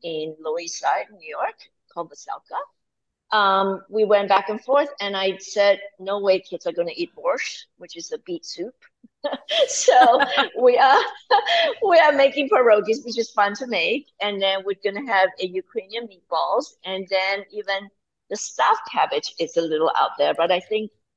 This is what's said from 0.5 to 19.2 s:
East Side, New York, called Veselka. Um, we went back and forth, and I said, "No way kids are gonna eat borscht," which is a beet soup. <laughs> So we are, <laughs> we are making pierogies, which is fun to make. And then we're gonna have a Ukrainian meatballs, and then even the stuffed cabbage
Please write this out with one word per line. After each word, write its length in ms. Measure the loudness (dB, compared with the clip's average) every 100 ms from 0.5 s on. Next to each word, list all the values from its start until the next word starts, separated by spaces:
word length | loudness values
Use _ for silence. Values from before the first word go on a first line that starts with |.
| -6
East 180 | -6 -6
Side, 280 | -2 -2 -4
New 160 | -14 -16
York, 440 | -8 -8 -8 -20 _ _
called 200 | -12 -12
Veselka. 500 | -14 -14 -14 _ -12 -12 _ _ _ _ _ _
Um, 480 | 0 2 2 0 -4 -8
we 160 | -2
went 240 | 2 2 2
back 220 | 0 0
and 120 | -8
forth, 280 | 0 0 0 -4
and 160 | -8 -4
I 220 | -4 -4
said, 420 | -8 0 2 2 -2 -14
"No 220 | -8 -2
way 180 | 2 0
kids 280 | 0 -8 -6
are 60 |
gonna 200 | -4 -6
eat 200 | -6 -10 -6
borscht," 480 | -4 -4 -6 -12 -20 _
which 180 | -20 -18
is 160 | -12
a 60 | -12
beet 260 | -10 -10
soup. 300 | -10 -12 -12 -12 _ _ _ _
<laughs> 140 | -8 -8 -6 -2 -2
So 520 | 2 4 6 6 6 2 0 -2 2
we 160 | 2 6
are, 220 | 6 4 2 -8 _ 2
<laughs> 460 | 2 0 0 0 4
we 100 | 6
are 140 | 6
making 360 | 6 4 2 2
pierogies, 540 | 4 6 6 4 -2
which 140 | -4 -6
is 120 | -4
fun 240 | 0 0
to 120 | 0 -4
make. 420 | -2 -2 -4 -6 _
And 220 | -6 -2
then 220 | -2 -2
we're 160 | -4 -6
gonna 220 | -4 -6 -2
have 200 | 2 2 2
a 80 | 0
Ukrainian 600 | 0 -4 -10 -10 -10 -12
meatballs, 680 | -16 _ -4 0 -2 -2 _
and 220 | -10 -8 -4
then 360 | -2 -2 -4 -6
even 380 | -10 -6 -6 -8 _ _ _ _
the 80 | -10
stuffed 540 | -10 -2 0 0 -2
cabbage 440 | -2 -2 -2